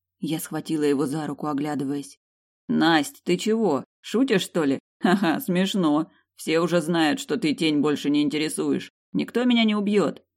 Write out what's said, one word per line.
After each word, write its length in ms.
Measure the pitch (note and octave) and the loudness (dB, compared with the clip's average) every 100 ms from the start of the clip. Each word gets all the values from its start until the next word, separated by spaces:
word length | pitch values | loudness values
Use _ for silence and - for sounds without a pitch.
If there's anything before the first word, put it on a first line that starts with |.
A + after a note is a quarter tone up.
| _ - | _ -10
Я 220 | D3 D#3 | -6 -6
схватила 420 | - D#3 D3 D#3 | -6 -8 -4 0
его 220 | D3 C#3 | 2 0
за 220 | D3 D#3 D3+ | -2 -4 -6
руку, 200 | C#3 D3+ | -6 -6
оглядываясь. 720 | C#3 D3+ C#3+ C3+ C#3+ C#3 - _ _ _ _ - | -4 -4 -4 -4 -6 -10 -20 _ _ _ _ -4
«Насть, 540 | D#3 D#3+ D#3 C#3+ - | 2 4 2 0 -6
ты 140 | - F3 | -2 -2
чего? 480 | G#3+ A3+ G3+ C3 - _ | 0 0 2 0 -4 _
Шутишь, 420 | - G#3+ C4+ F#3+ | -4 0 2 2
что 220 | - F3 | 0 0
ли? 140 | C#3 C3+ _ - | 0 0 _ -2
Ха-ха, 400 | G3 G3 E3+ C#3 | 2 2 2 -2
смешно. 720 | D#3+ F3+ F#3+ G3+ D#3 D3 D#3+ _ _ | -2 0 0 0 2 0 -2 _ _
Все 240 | - D3+ D#3+ | -12 -2 0
уже 220 | E3+ F3 | 2 0
знают, 400 | D3+ E3+ D3+ C#3 | 0 0 2 0
что 160 | - D3 | -4 -2
ты 180 | D#3 | -2
тень 260 | C3+ D#3+ D3 | 0 0 2
больше 300 | D3+ C#3+ D3 | 2 0 0
не 120 | D3 | 0
интересуешь. 680 | D3 D3+ D#3 D3+ D3+ C3 - _ _ | 0 -2 -4 -2 -2 -2 -4 _ _
Никто 320 | - - A#3 | -6 -2 0
меня 180 | B3 A#3 | 2 4
не 140 | A3 G#3 | 2 2
убьет». 480 | G3+ G#3 C#3+ - _ | 0 2 0 -2 _